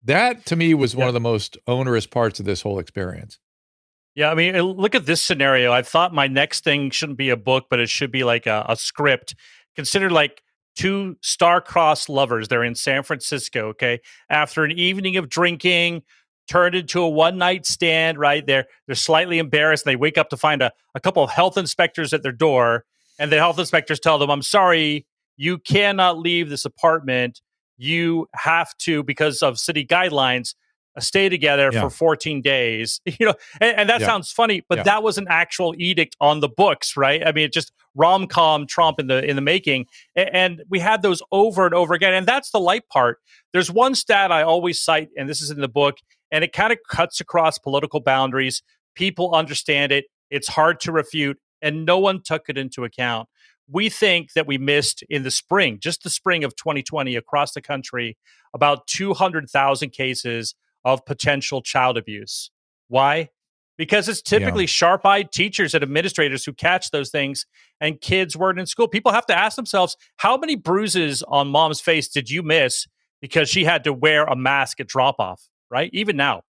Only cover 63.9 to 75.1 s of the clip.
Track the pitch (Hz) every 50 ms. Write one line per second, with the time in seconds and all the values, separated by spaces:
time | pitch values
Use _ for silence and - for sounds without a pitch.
63.9 | 208 208 175 214 214 - _ - 202 214 196 - - 208 180 - - - 170 170
64.9 | 190 190 - 196 196 202 202 - - - 185 208 - - 196 147 160 156 143 135
65.9 | 143 156 175 190 - - 151 139 135 131 - 151 131 - - 170 185 180 - -
66.9 | - 147 139 - - 147 139 135 139 - - _ _ _ _ _ _ _ 151 156
67.9 | 156 156 - - 185 190 185 165 143 156 185 190 180 180 185 - - - 233 226
68.9 | - 220 - 233 202 233 240 - 185 175 202 220 - - 233 - - 196 180 170
69.9 | - _ _ _ _ - - 202 247 262 320 311 294 196 - 160 180 196 214 196
70.9 | 160 185 165 147 139 120 - - 147 143 139 139 139 160 160 156 156 - - 175
71.9 | 165 156 139 - - 143 127 110 139 175 160 151 156 165 135 127 - - - _
72.9 | _ _ _ _ _ _ - 135 - 165 151 - - 190 170 160 170 151 - 156
73.9 | 139 123 143 156 156 147 151 151 127 127 131 131 143 139 131 - - - 127 -
74.9 | - 131 127 -